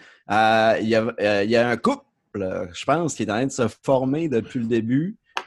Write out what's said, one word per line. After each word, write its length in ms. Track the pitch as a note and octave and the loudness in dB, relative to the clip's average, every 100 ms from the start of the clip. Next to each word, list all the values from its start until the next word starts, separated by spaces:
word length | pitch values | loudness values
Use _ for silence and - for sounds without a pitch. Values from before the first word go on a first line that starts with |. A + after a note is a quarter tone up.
| - - - | -14 -16 -2
euh, 460 | G#2 A2 A2 A2 G#2 | 2 4 4 4 2
il 80 | A2 | 2
y 60 | A2+ | 0
a, 100 | A2+ - | 0 0
euh, 220 | G#2 G2+ | 0 2
il 60 | G#2 | 2
y 60 | A#2 | 2
a 120 | A#2+ | 2
un 80 | A#2 | 0
couple, 260 | - C#4 _ _ _ G#2 | -2 -2 _ _ _ -8
euh, 300 | F#2 F#2 F#2 | -6 -6 -8
je 120 | F2 - | -8 -2
pense, 300 | D3+ E3 - | 0 0 -4
qui 80 | |
est 80 | G#2+ | -4
en 40 | G#2 | -2
train 100 | C3+ | -2
de 40 | |
se 160 | - A2+ - | -2 -4 -4
former 440 | - C3+ C3 D3 E3 | 0 0 0 -2 -2
depuis 300 | A#2 G2+ C3 | -2 -4 -6
le 60 | A2+ | -2
début. 520 | A#2 A2+ C3 F3 A3+ _ - | -2 0 -2 -2 -8 _ -12